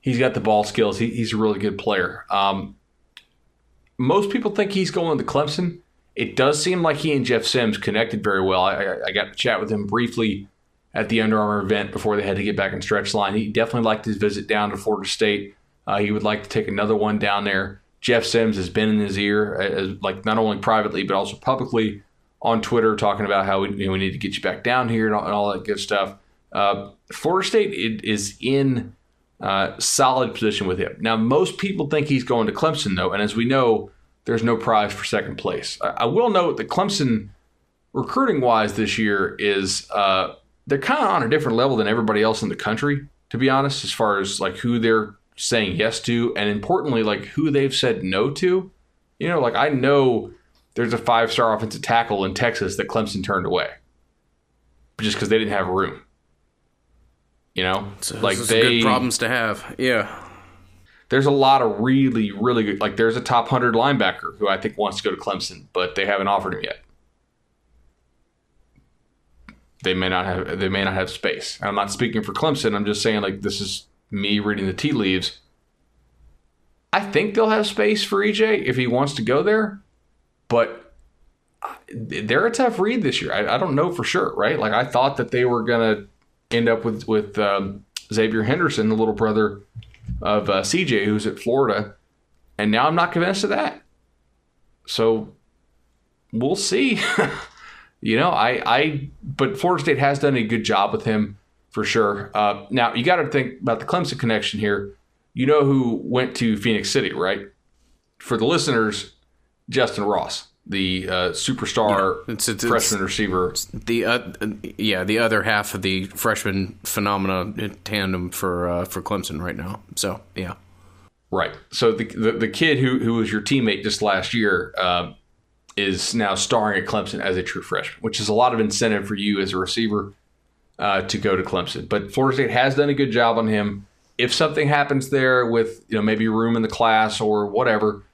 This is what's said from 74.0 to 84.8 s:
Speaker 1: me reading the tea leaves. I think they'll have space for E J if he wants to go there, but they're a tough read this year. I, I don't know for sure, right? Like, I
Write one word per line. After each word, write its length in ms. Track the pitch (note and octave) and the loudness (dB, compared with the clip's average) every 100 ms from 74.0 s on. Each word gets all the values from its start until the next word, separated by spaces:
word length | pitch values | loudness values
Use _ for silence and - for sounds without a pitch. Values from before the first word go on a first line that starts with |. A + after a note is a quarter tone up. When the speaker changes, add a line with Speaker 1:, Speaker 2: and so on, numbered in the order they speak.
| _ | _
Speaker 1:
me 260 | G2+ G2+ G#2 | -6 0 0
reading 280 | G#2 G2+ F#2+ | 0 -2 -2
the 60 | |
tea 200 | F#2 D3 | -2 -2
leaves. 480 | C#3 G2 F#2 F2+ - _ _ _ _ _ _ _ _ - _ _ _ _ _ _ | 0 0 0 -2 -10 _ _ _ _ _ _ _ _ -20 _ _ _ _ _ _
I 80 | F#3+ | -4
think 340 | G3+ G3 G#3 | 0 0 0
they'll 140 | G3+ A3 | 2 2
have 180 | G#3+ G#3+ | 2 0
space 380 | - G#3+ G#3+ | 0 0 0
for 180 | - G3 | 0 0
E 100 | G#3 | 0
J 280 | G#3 A3 G#3+ | 2 2 2
if 160 | - B2+ | 0 0
he 100 | B2 | 0
wants 280 | B2 C#3+ | 2 0
to 80 | C#3+ | -2
go 200 | A2 C3+ | 0 2
there, 380 | F#3 G#3+ G#3+ G3+ _ _ _ _ _ _ _ | 4 2 0 -6 _ _ _ _ _ _ _
but 460 | A#2 A2+ - - - _ _ _ _ _ _ - - - | 2 2 -2 -18 -20 _ _ _ _ _ _ -14 -14 -14
they're 540 | A#2 A2 D2+ G#2+ B2+ G#3+ | -12 -8 -6 0 2 2
a 40 | |
tough 260 | A3+ B3+ A3+ | 2 0 2
read 240 | G3+ B3 | 0 2
this 180 | D#3+ - | 0 -2
year. 120 | E2 | -2
I, 240 | - G#2 A#2+ | -2 0 0
I 20 | |
don't 160 | F#3 | 0
know 160 | C#3 F3 | 0 0
for 140 | F3 | -2
sure, 280 | A2 F3+ F#3 - | -2 0 0 0
right? 220 | G#2 D3+ | 0 2
Like, 140 | G#2+ | 2
I 120 | G#2+ | 0